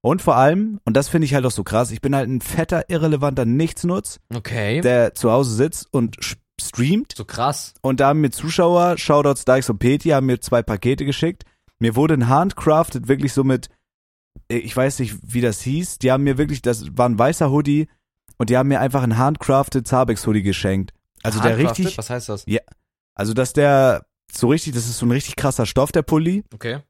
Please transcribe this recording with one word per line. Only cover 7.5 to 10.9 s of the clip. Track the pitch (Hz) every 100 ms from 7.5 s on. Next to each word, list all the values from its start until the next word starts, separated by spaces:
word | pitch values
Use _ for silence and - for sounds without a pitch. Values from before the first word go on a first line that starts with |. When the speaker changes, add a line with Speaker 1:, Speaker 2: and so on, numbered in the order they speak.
| 143 - _
Speaker 1:
Und | 135 131
da | 139
haben | 147
mir | 147
Zuschauer, | - 156 165 170 175 175 165
Shoutouts | - 147 143 139 -
Dykes | 131 131
und | 107
Peti, | 123 147 165
haben | 143 135
mir | 123
zwei | - 120
Pakete | - 107 120